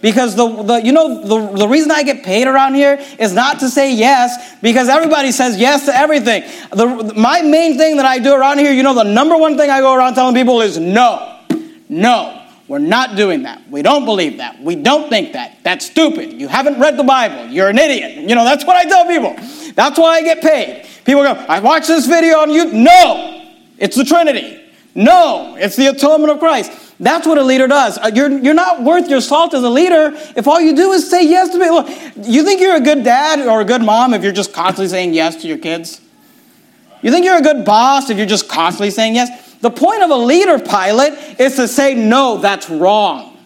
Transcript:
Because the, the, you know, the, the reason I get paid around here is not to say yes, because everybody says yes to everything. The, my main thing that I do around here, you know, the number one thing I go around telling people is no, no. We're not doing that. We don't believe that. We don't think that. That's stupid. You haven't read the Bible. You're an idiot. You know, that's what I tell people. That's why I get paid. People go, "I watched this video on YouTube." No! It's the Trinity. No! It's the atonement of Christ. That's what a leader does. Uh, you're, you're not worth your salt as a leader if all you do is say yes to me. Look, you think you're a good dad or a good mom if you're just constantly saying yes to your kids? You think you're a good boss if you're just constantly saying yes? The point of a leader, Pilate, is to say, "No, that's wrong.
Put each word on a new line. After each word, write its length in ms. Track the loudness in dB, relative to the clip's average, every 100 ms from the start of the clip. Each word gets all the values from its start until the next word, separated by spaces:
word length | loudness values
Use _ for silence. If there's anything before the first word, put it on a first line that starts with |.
Because 340 | 0 0 -2 0
the, 280 | -2 -2
the, 180 | -2 -2
you 80 | 2
know, 300 | 2 2 -2
the, 380 | -4 -4 -2 -2
the 60 | 0
reason 240 | 0 0
I 120 | -2
get 220 | -2 -4
paid 220 | -4 -2 0
around 280 | 2 0
here 280 | 2 2 0 -6 -6
is 140 | -4
not 280 | -2 -2 -2
to 100 | -2
say 240 | -2 -2
yes, 600 | 0 2 2 0 -4 -16 -6
because 300 | 0 0 2
everybody 420 | 2 2 0 -2
says 260 | -2 -2 0
yes 280 | 0 0 0
to 100 | 0
everything. 460 | 2 0 0 -4 -6 -18 -10
The, 420 | -2 -2 -2 -8 0
my 240 | 0 2
main 380 | 2 2 2 2
thing 180 | 2 2
that 80 |
I 140 | 0 0
do 160 | 2
around 240 | 2 2 2
here, 120 | 2
you 120 | 2
know, 100 | 2
the 100 | 2
number 320 | 2 2 2
one 220 | 2 2 2
thing 140 | 0
I 100 | 2
go 140 | 2
around 180 | 2 0
telling 220 | 0 0
people 260 | 2 2 2
is 160 | 0 -2
no, 600 | -2 2 2 0 -10 -18 _ -8 -8 -20 _
no. 520 | -2 0 0 -2 -14 -20 _ _
We're 100 | -4
not 380 | -2 0 -2 -2
doing 260 | -2 -2
that. 260 | -6 -14 -14
We 140 | -4
don't 240 | 0 0 0
believe 320 | -2 -4 -6
that. 240 | -14 -12
We 140 | -8 -2
don't 340 | 0 0 0
think 240 | -4 -4
that. 240 | -10 -14 _
That's 220 | -8 -6
stupid. 560 | -4 0 0 -2 -10 -14
You 80 | -6
haven't 320 | -2 -2 0
read 160 | 0 0
the 60 |
Bible. 440 | 0 2 0 -6 -10
You're 200 | -2 0
an 80 | 2
idiot. 500 | 0 0 -6 -12 -2
You 80 |
know, 100 | 0
that's 200 | 2 0
what 120 | 2 2
I 80 |
tell 200 | 4 2 2
people. 280 | 0 -4 -8 -18 -18 -10
That's 240 | -2 0 2
why 180 | 2 2
I 60 |
get 180 | 0 0
paid. 460 | 0 0 -2 -12 -20 -10
People 180 | 0 2
go, 100 | 2
"I 280 | -2 -4 0
watched 280 | 2 0 2
this 180 | 0 2
video 320 | 2 4 2
on 100 | 2
YouTube." 240 | 0 0
No! 800 | 2 6 6 6 0 -8 -16 -20 _ _ _
It's 180 | -6
the 100 | -2
Trinity. 540 | 0 2 2 -2 -6 -18 -20 _ _
No! 600 | 0 4 4 4 0 -8 -8
It's 180 | -6 0
the 120 | 0
atonement 440 | 2 2 2 2
of 60 | 0
Christ. 340 | 0 0 -4 -12 -20 _
That's 280 | -2 0 0
what 100 | 2
a 60 |
leader 240 | 2 2 2
does. 320 | 2 0 -2
Uh, 120 | -2
you're, 160 | 0 0 0
you're 160 | 2
not 280 | 2 2 0
worth 280 | 0 0 2
your 100 | -2
salt 320 | 0 0 0
as 120 | 0
a 40 | 0
leader 440 | 0 2 2 2 -4 -12
if 140 | -4 0
all 120 | 2
you 140 | 2
do 180 | 2 2
is 180 | 2 0
say 160 | 2 2
yes 240 | 2 2
to 80 | 0
me. 100 | 0
Look, 200 | 0 -2 -12 -18 -16 -2
you 160 | 0
think 200 | 2 2
you're 140 | 2 2
a 40 |
good 240 | 2 0
dad 360 | 2 2 2 -2 0
or 140 | 0
a 60 | 0
good 160 | 0
mom 320 | 2 2 2
if 80 | 0
you're 100 | -2
just 220 | -4 -6
constantly 340 | -2 -4 -2 -4
saying 240 | -4 -4
yes 300 | -2 -2 -6
to 60 | -10
your 100 | -10
kids? 420 | -8 -10 -10 -20 _ _ _ _ _ _ _ _ _ -8
You 80 | 0
think 160 | 2 2
you're 100 | 2
a 60 |
good 240 | 2 0 2
boss 420 | 2 4 0 -2
if 80 | -4
you're 80 |
just 240 | -2 -4 -4
constantly 420 | -2 -2 -2 -6
saying 260 | -2 -2 0
yes? 240 | -4 -6 -20 _
The 80 | -6
point 320 | 0 0 2
of 80 | 0
a 60 | 2
leader, 420 | 2 2 2 0
Pilate, 800 | 0 -2 0 0 0 -2 -18 -2
is 160 | -2
to 140 | 0 -4
say, 260 | 0 0
"No, 440 | 0 0 2 0 0
that's 300 | -2 -4 -8
wrong. 720 | -2 0 2 0 -4 -12 -20